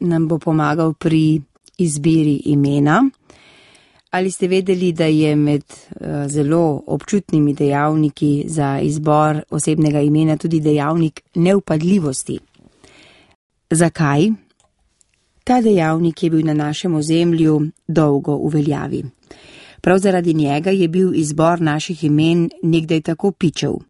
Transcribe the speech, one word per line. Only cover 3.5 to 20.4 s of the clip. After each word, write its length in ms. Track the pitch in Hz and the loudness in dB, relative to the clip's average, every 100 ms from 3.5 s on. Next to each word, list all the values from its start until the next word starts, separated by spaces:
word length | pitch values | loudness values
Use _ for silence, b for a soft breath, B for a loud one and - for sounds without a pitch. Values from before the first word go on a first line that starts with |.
| b b b b b b | b b b b b b
Ali 200 | 185 190 | -4 -4
ste 180 | - 175 | -2 -2
vedeli, 440 | 190 185 185 180 | -2 0 0 0
da 120 | 160 | 0
je 320 | 160 156 151 151 | 2 2 2 2
med, 260 | 147 147 - - - - | 2 0 -4 -20 -20 -14
eh, 280 | - 147 143 | -10 -6 -4
zelo 540 | 147 143 165 165 139 - | -2 0 2 2 0 -4
občutnimi 680 | 151 - 151 - 156 147 | -6 -2 -4 0 0 0
dejavniki 920 | 139 143 143 151 156 151 - 151 143 147 | 0 0 0 0 2 0 0 -2 0 -2
za 320 | 160 143 139 | -2 -2 -2
izbor 600 | 147 151 151 151 151 151 - | -2 -2 0 2 2 -2 -4
osebnega 500 | 156 160 156 151 147 | -6 -2 0 0 2
imena 360 | 147 151 160 156 | 2 2 2 0
tudi 240 | 170 160 | -2 -2
dejavnik 600 | 151 151 143 165 160 - _ | 0 0 0 0 -2 -4 _
nevpadljivosti? 1040 | 175 175 196 - 156 175 202 151 131 - - _ _ _ b b b b b b _ _ _ - | -2 2 2 0 -2 0 0 0 -6 -8 -10 _ _ _ b b b b b b _ _ _ -4
Zakaj? 600 | 160 170 - 147 143 208 214 _ _ _ _ _ _ _ _ _ _ | 0 0 0 0 2 0 -2 _ _ _ _ _ _ _ _ _ _
Ta 160 | - 247 | -2 2
dejavnik 640 | 220 196 160 160 170 160 | 4 2 2 0 -2 -2
je 80 | 170 | 0
bil 160 | 160 160 | 0 0
na 80 | |
našem 400 | 151 147 151 185 | -2 -2 -4 -2
ozemlju 760 | 156 151 165 170 165 160 151 151 - - | -2 0 0 2 2 2 2 -2 -6 -4
dolgo 480 | 160 151 143 - 143 | 2 2 2 0 -4
v 160 | 147 | -2
veljavi. 520 | 151 147 143 156 131 131 _ B B B B B B | -2 -2 -4 -6 -8 -10 _ B B B B B B
Prav 180 | - 190 | 0 2
zaradi 360 | 202 180 175 | 2 0 0
njega 360 | 160 | 0